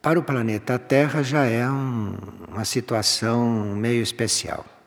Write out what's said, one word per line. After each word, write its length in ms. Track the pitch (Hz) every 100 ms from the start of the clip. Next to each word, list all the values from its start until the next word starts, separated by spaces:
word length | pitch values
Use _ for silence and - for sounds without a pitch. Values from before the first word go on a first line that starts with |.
para 180 | 151 165
o 40 |
planeta 560 | 156 135 113 107 - 123
Terra 440 | - 135 147 151
já 220 | 135 151
é 240 | 131 113 123
um, 480 | 135 135 120 101 95 95 - 87
uma 160 | 104
situação 1080 | 107 127 117 113 104 - 113 117 120 113 104
meio 280 | 101 113 120
especial. 640 | 110 - 113 - - - - -